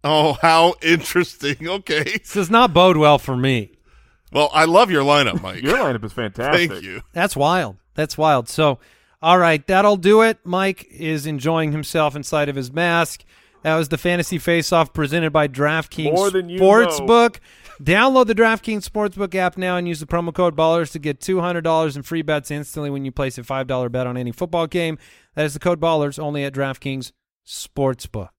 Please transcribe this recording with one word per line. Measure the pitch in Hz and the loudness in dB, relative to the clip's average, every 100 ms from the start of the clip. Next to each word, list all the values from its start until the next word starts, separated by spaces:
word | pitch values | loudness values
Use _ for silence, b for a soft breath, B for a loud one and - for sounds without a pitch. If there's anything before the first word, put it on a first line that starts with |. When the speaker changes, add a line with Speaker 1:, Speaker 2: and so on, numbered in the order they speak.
Speaker 1:
Oh, | 147 151 151 139 | 2 2 2 2
how | 165 160 170 - | 4 6 4 2
interesting. | 165 170 160 175 170 - 139 143 | 0 0 0 -2 -2 -6 -6 -6
<laughs> | 160 | -6
Okay. | 196 190 151 127 214 | -8 -4 -4 -2 -8
Speaker 2:
This | - | -6
does | 202 175 | -6 2
not | 226 247 | 2 4
bode | 160 185 160 | 6 4 6
well | 151 143 | 4 4
for | - 127 | 2 -2
me. | 131 123 101 _ _ _ _ _ _ | 0 -2 -6 _ _ _ _ _ _
Speaker 1:
Well, | 139 147 | 0 2
I | 156 160 | 4 6
love | 175 233 | 6 6
your | 156 | 2
lineup, | 139 147 127 92 | 4 4 2 -2
Mike. | 95 92 | -8 -6
Speaker 3:
Your | 131 247 | -2 0
lineup | 175 113 | 0 -4
is | 104 | -6
fantastic. | - 110 104 127 165 170 | -6 -8 -4 -2 0 0
Speaker 1:
Thank | 92 | -4
you. | 95 92 - | -12 -14 -12
Speaker 2:
That's | 170 190 139 | -4 -4 0
wild. | 143 180 123 92 _ | 0 0 -4 -10 _
That's | - 151 - | -8 -6 0
wild. | 156 135 117 | 2 2 -2
So, | - 151 127 b b b b | 0 0 0 b b b b
all | 160 180 | 2 4
right, | 170 156 - | 4 2 0
that'll | 190 208 202 | 2 4 2
do | 180 214 | 4 4
it. | 226 220 | 4 0
Mike | 175 180 196 185 - | -6 -2 -2 -4 -14
is | - 156 156 147 | -10 -6 -4 -6
enjoying | 147 143 165 156 | -4 -2 -2 -2
himself | 151 143 165 151 139 | -4 -4 -2 -2 -4
inside | 139 156 147 | -4 -2 -2
of | 139 | -4
his | 123 | -8
mask. | 147 175 170 160 - _ b b b | -4 0 0 -2 -6 _ b b b
That | 160 160 | -2 0
was | 151 | -2
the | 156 | -2
Fantasy | 175 175 165 175 | -2 -2 -2 -4
Face-Off | - 170 156 170 160 | 0 0 2 0 0
presented | - 143 165 160 | -2 -2 0 0
by | 151 147 | 0 0
DraftKings | 127 147 160 160 - 151 | 0 -2 -2 -6 -6 -2
Speaker 3:
More | 170 196 | 0 2
than | 185 175 | 0 -4
you | 185 | 2
Speaker 2:
Sportsbook. | 190 214 226 151 135 233 233 - B B B B | 6 6 4 0 4 4 4 0 B B B B
Speaker 3:
know. | |
Speaker 2:
Download | 139 190 262 262 233 | 0 2 4 4 2
the | |
DraftKings | 214 226 220 - 214 - | 4 2 2 -4 -6 -6
Sportsbook | 214 208 190 196 190 | -4 -4 -4 -6 -2
app | 180 180 | -2 -2
now | 180 180 | -4 -4
and | 175 | -4
use | 160 | -8
the | 151 | -4
promo | 170 170 | -4 -4
code | 160 175 151 | 0 0 2
ballers | 160 170 160 | 2 2 -2
to | 160 | -6
get | 147 139 | -8 -6
two | - 185 | -4 -2
hundred | 175 175 | -2 -2
dollars | 165 160 160 139 | 0 0 0 -6
in | |
free | 135 165 | -6 -6
bets | 156 151 135 | -2 -4 -4
instantly | 147 147 165 143 | -10 -8 -10 -8
when | 139 | -6
you | 135 | -8
place | - 135 127 | -6 -6 -6
a | |
five | 120 135 131 | -8 -6 -4
dollar | 131 123 | -4 -2
bet | 127 127 | -4 -4
on | 123 | -6
any | 123 | -8
football | 113 180 170 160 | -6 -4 -4 -2
game. | 175 165 156 b b b | -4 -4 -8 b b b
That | - | -4
is | 151 | -4
the | 143 | -2
code | 180 170 | -2 0
ballers | 165 160 147 139 | 0 0 -2 -4
only | 151 147 | -8 -6
at | 139 | -6
DraftKings | 135 135 131 143 135 123 _ _ _ _ | -4 -6 -6 -8 -8 -10 _ _ _ _
Sportsbook. | - - - 135 127 - 110 90 | -16 -12 -2 -2 -2 -10 -12 -12